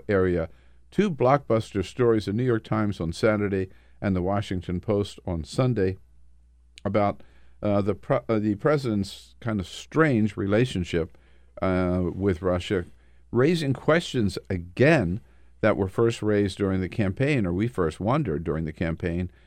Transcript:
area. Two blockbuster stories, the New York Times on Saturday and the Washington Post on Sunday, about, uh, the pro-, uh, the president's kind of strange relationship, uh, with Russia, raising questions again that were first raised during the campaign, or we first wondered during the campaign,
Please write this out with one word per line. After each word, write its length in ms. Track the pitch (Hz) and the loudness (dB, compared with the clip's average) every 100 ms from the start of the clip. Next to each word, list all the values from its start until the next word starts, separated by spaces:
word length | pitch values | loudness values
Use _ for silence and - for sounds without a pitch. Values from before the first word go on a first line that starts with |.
| - | 0
area. 420 | 98 92 87 82 - - - - | 0 2 0 -4 -10 -20 -20 -6
Two 180 | - 208 | -2 0
blockbuster 760 | - 123 135 - 113 - 101 | 2 2 2 2 -2 0 -4
stories, 420 | 90 - 120 110 101 | -6 0 2 2 0
the 80 | |
New 100 | 104 | -2
York 200 | 127 113 | 0 -2
Times 360 | - 110 104 98 | -2 -2 -2 -2
on 140 | 82 | -6
Saturday 560 | - 110 107 101 98 95 - - - | 0 2 2 0 -2 -4 -10 -20 -6
and 160 | 101 92 | -2 0
the 60 | |
Washington 580 | 90 101 - 92 - 90 | 0 -2 -2 -6 -4 -6
Post 380 | - 104 101 - - | 0 0 0 -6 -6
on 180 | 85 | -6
Sunday, 540 | 73 - 127 113 95 95 - - - - - _ _ - 101 | -4 0 0 2 0 -2 -12 -20 -20 -20 -20 _ _ -10 -2
about, 380 | 104 101 - - - - - | 0 0 -2 -12 -20 -20 -6
uh, 180 | 104 101 | 0 0
the 140 | 101 95 | 0 -4
pro-, 280 | - 135 - | -2 -2 0
uh, 80 | 110 | 0
the 160 | 107 101 | 0 0
president's 800 | 151 151 127 104 98 - - - | 0 0 0 -2 -2 -8 -20 -10
kind 200 | 120 107 | -6 -4
of 60 | 87 | -6
strange 720 | - - 151 160 113 107 - | -12 -4 2 4 4 2 -2
relationship, 800 | 98 104 127 95 87 85 78 - _ - - - | 0 2 2 -2 -2 -2 -2 -8 _ -20 -20 -4
uh, 380 | 95 92 90 90 87 | 0 2 2 0 -2
with 300 | 92 98 85 | 0 0 0
Russia, 420 | 92 90 - 95 82 - - - - | 0 -2 0 -4 -4 -14 -20 -20 -4
raising 420 | 113 139 175 139 | 2 4 2 0
questions 640 | 127 - 165 - 127 101 - - | -2 2 2 0 -2 -2 -2 -4
again 680 | 92 87 - 139 160 87 95 - - - - | -6 -4 2 4 6 2 -4 -8 -20 -20 -2
that 160 | 107 95 | 0 2
were 120 | 95 | 0
first 320 | - 117 117 | 2 0 0
raised 380 | 107 104 101 - | 0 2 0 0
during 200 | 95 95 | -2 0
the 100 | 90 | -2
campaign, 580 | - 95 - 135 139 92 | -2 -2 0 0 0 0
or 60 | |
we 140 | 87 120 | -2 -2
first 320 | - 82 - | -2 -2 -2
wondered 440 | 101 143 113 76 | -2 0 0 -2
during 220 | 82 80 78 | -2 -4 -4
the 80 | |
campaign, 580 | - 82 82 90 85 90 - | -4 -4 -2 -4 -4 -6 -10